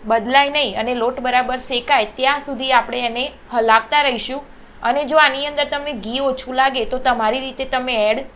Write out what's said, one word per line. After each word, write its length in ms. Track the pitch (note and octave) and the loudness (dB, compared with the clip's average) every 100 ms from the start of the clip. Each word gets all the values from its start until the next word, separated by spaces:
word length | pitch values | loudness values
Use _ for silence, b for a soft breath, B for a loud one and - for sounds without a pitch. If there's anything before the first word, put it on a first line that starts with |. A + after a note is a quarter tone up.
| G#3+ | 0
બદલાય 400 | A3+ G#3+ C4+ C#4+ | 0 4 2 4
નહીં 220 | D4 B3+ G3+ | 0 0 -2
અને 120 | A3+ B3 | -2 0
લોટ 180 | A3+ B3+ | -2 -2
બરાબર 320 | B3 B3 A#3+ B3+ | 0 0 0 -4
શેકાય 440 | - A#3+ A#3+ C4+ G#3 - | -2 -4 2 2 2 0
ત્યાં 240 | B3+ C#4+ | 0 0
સુધી 240 | C#4+ B3 C4 B3 | -4 -6 2 2
આપણે 240 | A3+ B3 A#3+ | 2 -4 -4
એને 180 | A#3 C#4+ - - | -4 -6 -8 -4
હલાવતા 480 | A#3+ A3+ A3 A3+ D4 | 0 4 4 4 2
રહીશું. 340 | C#4+ A#3 - C4+ C#4+ - - - A#3 | 2 -2 -6 -8 -12 -20 -20 -6 -2
અને 120 | C#4 C#4+ | -2 2
જો 80 | D#4 | 4
આની 260 | D4 C4+ C#4+ | 4 2 -4
અંદર 180 | D4 C#4+ | -2 -2
તમને 220 | C#4+ D4 A#3 | -4 -6 -8
ઘી 160 | G#3 B3+ C#4 | -6 -2 -2
ઓછું 300 | C4 B3+ B3+ | -4 -4 2
લાગે 180 | C4+ B3+ A3 | 2 2 -2
તો 80 | B3+ C4 | 0 0
તમારી 360 | A#3 A3 B3+ C4 | 2 0 -2 -6
રીતે 180 | B3+ C4 | -8 -4
તમે 220 | C4 B3+ A#3 | -4 -2 0
એડ 160 | G#3 A3 F3+ | 0 0 -4